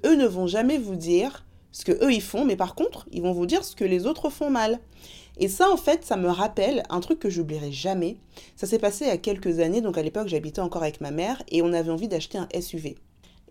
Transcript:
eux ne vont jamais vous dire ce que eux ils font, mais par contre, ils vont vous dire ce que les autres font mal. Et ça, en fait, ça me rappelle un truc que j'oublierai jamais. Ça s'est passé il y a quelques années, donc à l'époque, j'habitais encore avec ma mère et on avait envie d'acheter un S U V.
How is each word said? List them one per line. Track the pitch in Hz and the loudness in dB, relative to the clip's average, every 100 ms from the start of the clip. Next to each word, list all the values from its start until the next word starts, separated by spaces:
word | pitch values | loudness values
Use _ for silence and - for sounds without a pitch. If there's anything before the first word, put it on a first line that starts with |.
| 277 | 4
eux | 311 | 6
ne | 240 | 4
vont | 180 180 | 2 0
jamais | 202 247 302 | 2 2 2
vous | 208 180 | -2 -4
dire | 165 175 254 - - - - | 2 2 2 -4 -18 -20 -20
ce | - | -6
que | - - | 0 4
eux | 269 | 4
ils | 226 | 4
font, | 190 - 277 | 0 0 0
mais | 190 | 2
par | 185 - | -2 -2
contre, | 403 - - | -2 -4 -10
ils | - | -4
vont | 175 | -2
vous | 175 175 | 0 0
dire | 349 | 0
ce | - - | -2 -2
que | |
les | 190 180 208 | 0 2 0
autres | 320 302 | -2 -4
font | - 294 | -2 0
mal. | 254 220 233 - - - - - - | 2 0 -2 -6 -20 -20 -20 -16 -2
Et | 196 | -2
ça, | 190 381 | 4 4
en | 359 | 4
fait, | - 330 - | 4 2 0
ça | 208 | 0
me | 175 | 2
rappelle | 175 214 214 202 277 - | 2 0 2 0 0 -2
un | 180 | -4
truc | 175 320 | -2 -2
que | 202 | -2
j'oublierai | 170 156 151 147 | -2 -4 -6 -6
jamais. | 135 175 196 170 226 - - - - | -4 -2 0 -2 -4 -14 -20 -20 -8
Ça | - | 0
s'est | 220 | 2
passé | 302 - 285 | 2 0 0
il | |
y | |
a | 180 | 0
quelques | 220 196 190 165 | -2 -2 0 2
années, | 165 214 | 2 2
donc | 220 160 | 0 -2
à | |
l'époque, | 156 208 208 | -2 -2 -2
j'habitais | 156 156 175 | -2 -4 -4
encore | 180 175 | -4 -2
avec | 156 151 | -4 -4
ma | 143 | -6
mère | 151 190 254 - | -4 -4 -6 -2
et | 165 | 0
on | 170 | 2
avait | 170 165 | 2 0
envie | 165 214 | -4 -4
d'acheter | 170 - 202 | -4 -4 -8
un | - | -6
S | 175 175 | -6 -6
U | 165 | -8
V. | 151 - - _ - - _ | -10 -12 -20 _ -20 -20 _